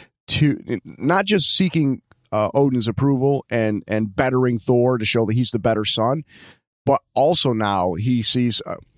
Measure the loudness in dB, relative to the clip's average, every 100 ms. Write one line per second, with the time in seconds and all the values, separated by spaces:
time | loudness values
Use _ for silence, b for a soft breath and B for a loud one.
0 | B _ -4 0 2 0 -4 -8 -10 -6
1 | 0 0 2 0 2 0 2 2 0 -2
2 | _ _ -6 -2 0 2 2 2 -2 0
3 | 0 2 0 -2 -2 -2 0 -2 -2 -4
4 | -2 -2 0 2 0 0 0 2 2 0
5 | -2 0 0 0 -2 -2 0 -2 -2 -2
6 | 0 -2 -6 B B B _ _ -2 -2
7 | _ 0 2 2 0 0 0 0 0 -2
8 | -2 0 0 0 0 -2 -6 -12 -14